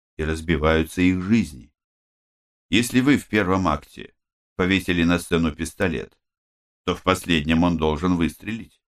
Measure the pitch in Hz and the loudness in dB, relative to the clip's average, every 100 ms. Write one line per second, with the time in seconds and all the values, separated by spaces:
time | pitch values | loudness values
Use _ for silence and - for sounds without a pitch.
0 | _ - 78 80 80 78 78 80 78 - | _ -8 -6 -4 -2 0 2 2 0 0
1 | 90 92 92 113 80 65 - _ _ _ | 2 2 2 2 0 -8 -20 _ _ _
2 | _ _ _ _ _ _ - 95 123 123 | _ _ _ _ _ _ -2 0 2 2
3 | 131 123 - 107 92 95 90 73 - - | 4 2 2 0 2 0 0 -2 -6 -20
4 | 50 _ _ _ _ - 92 95 95 87 | -20 _ _ _ _ -2 0 0 0 0
5 | 85 87 - 85 82 - 80 - 95 67 | 2 0 0 -2 0 -4 -8 -6 -6 -6
6 | 50 _ _ _ _ _ _ _ - 90 | -10 _ _ _ _ _ _ _ -6 -4
7 | 92 92 87 82 76 82 87 82 78 76 | -2 -2 0 0 2 2 2 0 0 0
8 | 90 90 82 - 101 113 78 _ _ | -2 0 -2 -4 -12 -12 -14 _ _